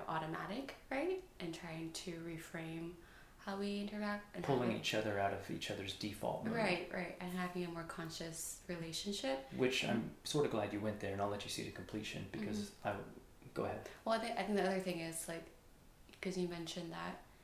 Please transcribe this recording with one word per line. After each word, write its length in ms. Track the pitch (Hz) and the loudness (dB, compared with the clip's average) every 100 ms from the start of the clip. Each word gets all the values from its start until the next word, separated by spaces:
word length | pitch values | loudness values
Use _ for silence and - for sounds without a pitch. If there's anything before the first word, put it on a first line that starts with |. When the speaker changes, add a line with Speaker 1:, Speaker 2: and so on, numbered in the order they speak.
| - | 0
Speaker 1:
automatic, 680 | 160 160 165 165 220 277 - - | 0 0 -2 -2 -4 -4 -10 -2
right? 280 | 269 339 381 - - | 0 2 0 -4 -6
And 120 | 175 | -4
trying 380 | 165 170 160 165 | -4 -6 -4 -4
to 180 | - - 165 | -4 -4 -4
reframe 680 | 165 160 - 165 160 165 170 175 - - - - | -4 -6 -6 -6 -4 -4 -4 -8 -16 -18 -18 -10
how 120 | - 196 | -4 0
we 240 | 202 202 | 2 0
interact 560 | 202 208 208 208 - - | 0 0 0 0 -4 -2
and 100 | - | 4
how 80 | |
Speaker 2:
Pulling 140 | 127 120 | 4 4
Speaker 1:
we 20 | 107 | 2
Speaker 2:
each 160 | - | 2
other 240 | 110 107 101 | 4 4 4
out 140 | 98 | 4
of 180 | 95 - | 2 -2
each 220 | 82 - | -4 -2
other's 220 | 101 98 | -2 -4
default 500 | - 104 98 - - | -2 -4 0 0 2
mode. 100 | - | 2
Speaker 1:
Right, 340 | 226 202 175 - | 4 4 4 0
right. 220 | 185 170 - | -2 -4 -4
And 120 | 180 180 | -2 0
having 280 | 180 180 | 0 0
a 40 | 175 | -2
more 140 | 170 165 | -2 -6
conscious 720 | - 165 - 165 160 - - - | -4 -6 -4 -4 -4 -6 -6 -6
relationship. 760 | 175 165 160 202 202 269 269 - 127 | -4 -2 -2 0 0 2 0 -2 4
Speaker 2:
Which 280 | 127 - | 6 6
I'm 240 | - 117 - - | 4 4 2 -6
sort 220 | - 147 143 | 0 4 6
of 60 | |
glad 200 | 110 101 | 4 2
you 60 | 104 | 2
went 220 | 107 104 | 0 0
there, 120 | 98 | 0
and 80 | 98 | 2
I'll 80 | 101 | 2
let 120 | 104 | 0
you 80 | - | -2
see 140 | - | -4
to 80 | - | -4
completion 540 | - 90 107 104 - 101 | -6 -4 -4 -2 -4 -4
because 280 | - 104 107 101 - | -2 0 0 -2 -2
Speaker 1:
Mm-hmm. 40 | - | 0
Speaker 2:
I, 20 | 101 - - - - - | 0 -4 -12 -16 -18 -6
go 100 | - | 0
ahead. 240 | - - - - | 0 -2 -6 -6
Speaker 1:
Well, 100 | 226 | 2
I 80 | 226 | 2
think, 160 | 233 233 | 4 0
I 40 | |
think 160 | 196 202 | 4 4
the 60 | 190 | 6
other 140 | 190 | 4
thing 200 | 185 170 | 2 0
is, 260 | 165 165 - | -2 -2 -4
like, 140 | 165 - - - - - - - - | -6 -8 -16 -20 -20 -20 -20 -20 -4
'cause 160 | 190 180 | -2 2
you 100 | 175 | 2
mentioned 460 | 170 165 175 170 | 0 -4 -4 -4
that 300 | 170 175 180 - - | -4 -4 -6 -12 -20